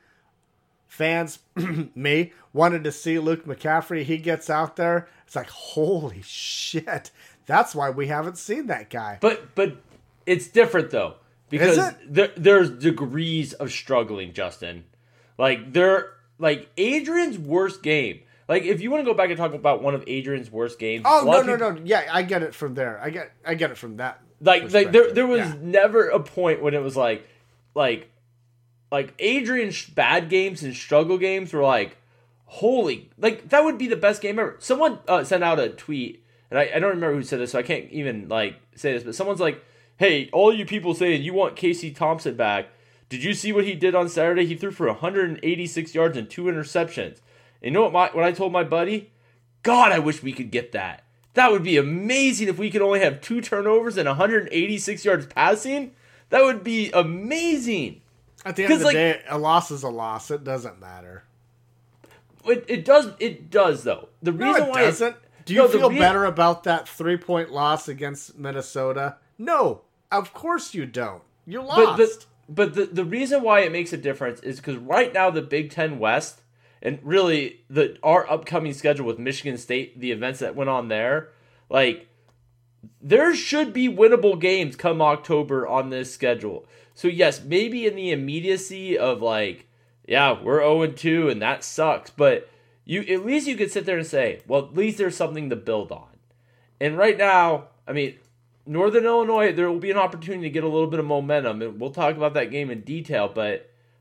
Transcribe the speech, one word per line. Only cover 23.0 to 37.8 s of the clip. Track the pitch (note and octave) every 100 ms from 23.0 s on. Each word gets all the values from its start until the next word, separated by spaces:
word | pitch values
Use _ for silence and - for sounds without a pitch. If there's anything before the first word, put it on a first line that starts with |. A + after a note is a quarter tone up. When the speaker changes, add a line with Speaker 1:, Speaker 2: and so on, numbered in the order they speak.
Speaker 1:
I | C#3
get, | E3+ D3 _ E3
I | E3
get | D#3
it | B2
from | A#2+ A2
that | B2+ - _ _
Speaker 2:
Like, | D#3+ F3+ -
like, |
there, | G3+ G3 G#3+ A#3
Speaker 1:
perspective. | A#3
Speaker 2:
there | B3+
was | A#3+
Speaker 1:
Yeah. | F3+ D3
Speaker 2:
never | E3 G3 G#3 A3 F3+
a | D#3
point | D3 - F3 D3+
when | D3 D3
it |
was | C3+ C3
like, | A#2+ G#2+ - _ _ _ _
like, | D3 C3+ A2+ - _ _ _ _ _ _ _ _
like, | C#3+ C#3 -
Adrian's | G3+ C4+ A#3 B3+ G#3+ E3
sh-, | -
bad | - C#3+ E3+ E3
games | F#3 F#3+ E3
and | C#3+ B2+
struggle | - D3+ D#3+ F#3
games | F#3+ F#3+ F#3
were | D#3
like, | C#3 B2 G2+ - _ _ _ _ _
holy, | - A3 C4 F3 A2+ - -
like, | G#3+ A3+ -
that | C#4+
would | D#4 A#3
be | B3+
the | G#3+
best | G3+ G#3
game | G3+ G#3+
ever. | G#3 -
Someone, | - C4 D#4 - -
uh, | F3
sent | C3+ F#3
out | F3 D#3
a | A#2
tweet, | - - C#3+ A#2+ - _ _ _
and | B2
I, | C#3+ D#3+
I |
don't | G3
remember | F3+ D#3+ D3
who |
said | B2 C3
this, | A#2+
so | B2+
I |
can't | B2+ D#3